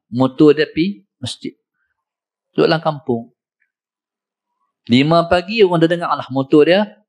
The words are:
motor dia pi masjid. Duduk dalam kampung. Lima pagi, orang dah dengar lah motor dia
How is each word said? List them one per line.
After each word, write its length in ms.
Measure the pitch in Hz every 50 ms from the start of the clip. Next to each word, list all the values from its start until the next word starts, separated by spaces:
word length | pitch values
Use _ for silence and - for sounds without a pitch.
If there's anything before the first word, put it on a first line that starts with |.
| _ - 110
motor 400 | 120 131 147 160 - 156 147 143
dia 160 | 147 147 -
pi 400 | - 156 165 196 202 - _ _ _
masjid. 400 | _ 127 117 - - - - - _ _ _ _ _ _ _ _ _ _ _ _ _ _ _ _ _ _ _ -
Duduk 160 | 156 156 156
dalam 140 | 165 160 165
kampung. 500 | 160 151 139 - - 120 117 120 - _ _ _ _ _ _ _ _ _ _ _ _ _ _ _ _ _ _ _ _ _ _ _ _ _ _ _ _ _ _ _
Lima 400 | - 117 127 139 156 165 170 165
pagi, 400 | 165 180 180 180 190 220 233 202
orang 160 | 180 175 165
dah 80 | 165 165
dengar 240 | 175 170 170 147 151
lah 160 | 139 - -
motor 400 | 131 135 135 - 160 151 147 160
dia 160 | 175 202 214 208 - _ _